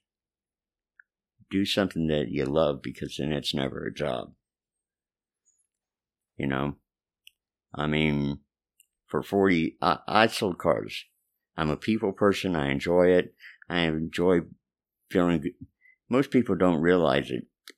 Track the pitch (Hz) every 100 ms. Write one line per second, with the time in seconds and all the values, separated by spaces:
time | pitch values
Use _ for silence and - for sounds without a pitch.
0 | _ _ _ _ _ _ _ _ _ _
1 | _ _ _ _ _ 95 101 - 95 -
2 | 80 76 64 71 67 73 78 69 67 65
3 | 71 - 69 73 64 76 67 - - -
4 | 76 62 50 _ _ _ _ _ _ _
5 | _ _ _ _ _ _ _ _ _ _
6 | _ _ _ - 69 67 71 71 _ _
7 | _ _ _ _ _ _ _ - 76 76
8 | 78 73 71 71 _ _ _ _ _ _
9 | _ 76 65 98 98 87 80 - 80 78
10 | - 98 113 - 107 - 90 62 52 -
11 | - _ _ _ _ - 78 73 - 110
12 | 107 95 104 98 95 85 69 69 87 87
13 | 90 90 87 - - - - 87 82 80
14 | 80 - 87 87 80 - _ _ _ _
15 | _ 95 87 85 69 - - _ _ _
16 | _ 120 139 135 117 92 90 82 82 90
17 | 80 67 65 64 - _ -